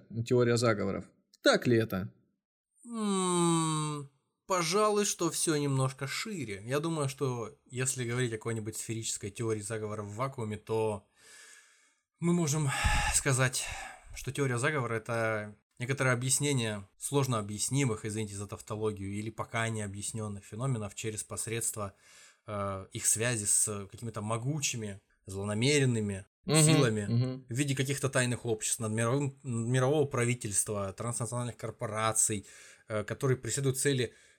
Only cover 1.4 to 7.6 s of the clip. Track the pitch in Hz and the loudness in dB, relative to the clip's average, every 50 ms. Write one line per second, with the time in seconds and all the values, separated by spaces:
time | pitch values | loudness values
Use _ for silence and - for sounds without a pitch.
1.4 | - 294 247 190 - - 120 113 110 - - 92 95 120 - _ _ _ _ _ | 4 6 6 6 6 6 6 6 6 4 0 -2 -4 -4 -8 _ _ _ _ _
2.4 | _ _ _ _ _ _ _ _ - 240 233 226 214 208 196 190 185 180 180 175 | _ _ _ _ _ _ _ _ -14 -10 -6 -2 0 0 2 2 2 2 4 4
3.4 | 170 170 165 165 160 160 156 156 151 151 151 147 143 139 _ _ _ _ _ _ | 6 6 4 4 2 2 0 0 -2 -2 -4 -6 -8 -12 _ _ _ _ _ _
4.4 | _ - 190 180 170 156 175 208 214 214 208 208 208 202 - - 175 165 - - | _ -2 0 0 2 2 2 4 4 4 4 2 2 0 0 0 0 0 0 2
5.4 | - 175 156 147 143 139 139 135 131 131 131 - 139 135 - - - 220 214 170 | 2 2 2 2 2 2 2 2 2 0 -2 -4 -6 -6 -4 -6 -6 -6 -6 -6
6.4 | 127 104 98 95 104 117 135 151 151 165 165 156 143 135 - - 143 127 123 120 | -6 -6 -8 -8 -6 -2 -2 -2 0 0 0 0 0 -2 -2 -2 -2 -2 -2 -2
7.4 | 110 104 - - | -6 -8 -10 -14